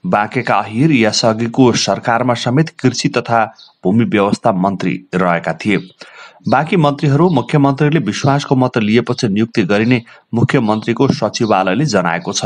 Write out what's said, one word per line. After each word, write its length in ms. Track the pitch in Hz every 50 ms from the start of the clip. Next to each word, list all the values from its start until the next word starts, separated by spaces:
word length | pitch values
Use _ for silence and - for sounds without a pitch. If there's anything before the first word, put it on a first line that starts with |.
| -
बाँकेका 500 | 92 101 104 104 110 - 131 117 131 117
अहिर 360 | 101 104 104 110 113 139 165
यसअघिको 800 | 151 120 110 107 107 - - 117 110 110 117 117 117 - 131 120
सरकारमा 640 | 107 - - - 98 - - 123 117 117 120 127 120
समेत 360 | - - 123 120 147 160 160
कृषि 400 | - - - 127 117 - - 139
तथा 360 | - 123 113 - 117 113 110 - - - - - _ _ -
भूमि 220 | 90 101 117 120
व्यवस्था 460 | 95 104 104 98 101 - - - 120
मन्त्री 520 | 104 90 92 98 101 90 - 92 - - - - -
रहेका 380 | 90 95 87 85 82 82 82 82
थिए। 240 | - - 107 98 85 82 - - - - - - - - - - - - -
बाँकी 300 | 117 135 156 151 214 185
मन्त्रीहरू 520 | 151 147 143 143 - 147 135 143 170 190
मुख्यमन्त्रीले 680 | 170 127 113 - - 147 139 139 139 135 151 147 151 165
विश्वासको 560 | - 101 101 - - 143 135 143 143 - 139
मत 220 | 131 127 123 - 120
लिएपछि 500 | 107 104 107 120 117 - 127 - - 107
नियुक्ति 360 | 95 104 113 113 - 120 98
गरिने 380 | 82 101 104 110 117 131 120 117 - - - _ _ -
मुख्यमन्त्रीको 760 | 117 - - - - 113 104 107 110 107 - 117 - 139 135
सचिवालयले 760 | - - 113 104 - - 120 107 107 95 95 95 92 117 156
जनाएको 480 | 147 104 95 87 85 82 85 87 - -
छ। 120 | - -